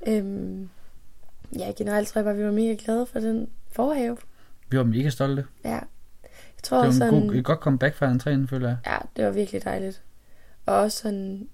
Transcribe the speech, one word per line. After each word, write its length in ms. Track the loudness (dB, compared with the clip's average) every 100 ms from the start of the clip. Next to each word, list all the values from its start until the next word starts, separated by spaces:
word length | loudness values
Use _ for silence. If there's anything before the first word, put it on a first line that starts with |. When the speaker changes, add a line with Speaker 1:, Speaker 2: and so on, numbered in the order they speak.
| 0
Speaker 1:
Øhm, 600 | 0 0 -4 -6 -6 -10 -12 -14 -12 -14 -12 -12 -12 -10 -8
ja, 140 | -6 -4
generelt 320 | 0 0 0
tror 100 | 0
jeg 60 |
bare, 120 | 0 0
vi 80 |
var 60 | 2
mega 240 | 2 2 0
glade 220 | 0 0 0
for 140 | -2
den 280 | 0 0 -2 -6 -6
forhave. 440 | 0 2 2 0 -2 -10 -16 -18 -16 0
Speaker 2:
Vi 60 | 2
var 60 |
mega 260 | 4 4 2
stolte. 340 | 2 0 0 -4 -8
Speaker 1:
Ja. 60 | -6
Jeg 920 | -6 -6 -14 -16 -18 -20 -18 -18 -12
tror 140 | 0 4
Speaker 2:
Det 60 |
var 40 | 6
Speaker 1:
også 160 | 6
Speaker 2:
en 60 | 6
Speaker 1:
sådan 160 | 6 4
Speaker 2:
god, 60 | 2
et 80 |
godt 140 | 2 2
comeback 340 | 2 4 2
fra 180 | 2 2
entréen, 340 | 2 2 0 0
føler 220 | 0 0
jeg. 80 | -2 -2
Speaker 1:
Ja, 100 | -4 -4 -2
det 80 |
var 60 | 0
virkelig 340 | 0 -2 -4
dejligt. 380 | -4 -4 -4 -8 -16 -20 -20 -20 -18 -8 2
Og 100 | 4
også 220 | 4 0
sådan 500 | -4 -4 -6 -8 -12